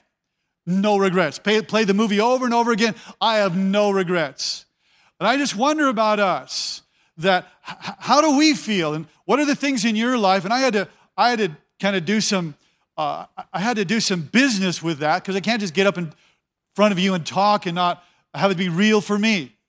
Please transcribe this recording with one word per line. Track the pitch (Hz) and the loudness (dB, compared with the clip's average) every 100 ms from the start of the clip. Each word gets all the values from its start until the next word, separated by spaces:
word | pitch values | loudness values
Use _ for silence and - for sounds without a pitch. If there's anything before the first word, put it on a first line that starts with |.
| _ _ _ _ _ _ | _ _ _ _ _ _
No | - 190 208 202 | -4 0 2 2
regrets. | 196 180 160 - | 2 2 0 -2
Play, | - 214 | 0 0
play | 185 214 | 0 0
the | 214 | 2
movie | 196 220 202 | 2 2 2
over | 226 254 | 2 2
and | 254 | 0
over | 233 233 | 0 0
again. | 226 226 - - - | 0 0 -2 -12 -4
"I | 214 220 | 0 2
have | 196 175 | 0 0
no | 190 202 208 | 0 2 2
regrets." | 196 180 180 143 135 - - - _ _ _ _ - | 2 0 -2 -2 -6 -8 -8 -14 _ _ _ _ -4
And | 190 | 0
I | 269 | 0
just | 277 202 | 0 0
wonder | 269 311 285 | 0 0 0
about | 220 214 208 | 0 0 2
us, | 196 151 139 - - - _ _ _ - | 0 -2 -6 -8 -8 -8 _ _ _ -4
that | 175 180 - _ - | 0 0 -2 _ -18
h-, | - - | -16 -14
h-, | 208 | -6
how | - 262 | 2 4
do | 311 277 | 4 4
we | 311 | 4
feel? | 269 214 202 156 | 2 -2 -2 -2
And | 156 160 _ | -4 -8 _
what | - 247 | -2 0
are | 294 | 2
the | 269 | 0
things | 277 262 | -2 0
in | 226 214 | 0 0
your | 240 254 | 0 2
life? | 196 190 | 2 2
And | 180 | 0
I | 240 | 0
had | 262 | 0
to, | 208 185 _ _ - | 0 -4 _ _ 0
I | 226 | 0
had | 240 | 2
to | 196 151 _ - | -2 -6 _ -6
kinda | 196 196 | -4 -2
do | 160 214 | -2 0
some, | - 196 165 143 _ _ _ - | 0 -2 -4 -10 _ _ _ -8
uh, | 147 156 - - | -6 -6 -12 -18
I, | - | -10
I | 175 | -4
had | 214 220 | -2 -2
to | |
do | 175 220 | -2 0
some | - 185 | 0 -2
business | 139 220 277 202 190 165 | 0 2 2 2 -2 -2
with | 165 147 | -4 -2
that, | 151 180 | 0 -2
'cause | 190 190 | -2 -4
I | |
can't | 208 233 | -2 -2
just | 202 | -2
get | 147 196 | 0 0
up | 180 | 0
in | 165 - _ _ _ _ _ | -6 -12 _ _ _ _ _
front | - 208 | 0 2
of | 180 | 2
you | 196 | 0
and | 185 147 | 0 -4
talk | 185 202 208 185 | 0 2 0 -2
and | |
not | 170 175 160 _ _ _ | -2 -2 -4 _ _ _
have | 143 190 | -2 0
it | 180 | 0
be | 185 | -2
real | 165 214 214 | 2 4 2
for | - 208 | 2 0
me. | 220 202 127 _ | 0 0 -4 _